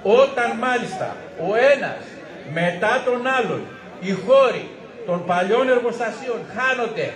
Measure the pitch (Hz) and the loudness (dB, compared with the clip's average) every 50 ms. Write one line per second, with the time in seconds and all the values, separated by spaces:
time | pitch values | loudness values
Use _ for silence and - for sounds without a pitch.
0 | - 196 214 247 269 269 - 247 240 233 - 226 240 254 247 240 - - - - | 4 4 6 6 6 4 4 -2 -2 -2 -2 -2 -2 0 0 -2 -2 -4 -6 -6
1 | 127 - - - - - - - 160 180 208 226 247 277 285 254 202 147 110 - | -6 -8 -8 -12 -14 -16 -10 -6 -4 0 2 4 6 6 6 4 2 -6 -6 -8
2 | - - - - - - - - - 139 147 165 170 175 175 170 214 208 240 262 | -12 -14 -16 -16 -16 -16 -16 -16 -12 -8 -4 0 0 0 0 0 0 2 2 2
3 | 254 254 240 240 240 262 269 254 226 180 147 117 101 - - - - - - - | 2 0 0 0 0 0 0 0 0 0 -2 -6 -6 -10 -14 -18 -18 -18 -16 -10
4 | 180 190 196 175 165 208 262 269 269 240 190 - - - - - - - - - | -4 -4 -4 -4 2 4 6 6 6 6 2 -2 -6 -10 -14 -18 -18 -18 -16 -12
5 | 226 - 175 175 170 170 180 175 185 196 220 247 262 254 254 240 233 240 214 - | -6 -4 -4 -4 0 0 0 0 2 2 2 2 4 4 4 2 2 0 -2 -2
6 | 240 220 - - 254 262 226 208 170 - - 214 254 262 254 247 233 202 - 170 | -4 -6 -6 -8 -6 -6 -6 -6 -6 -8 -6 -2 0 0 0 0 -2 -4 -4 -4
7 | 147 110 - | -4 -6 -6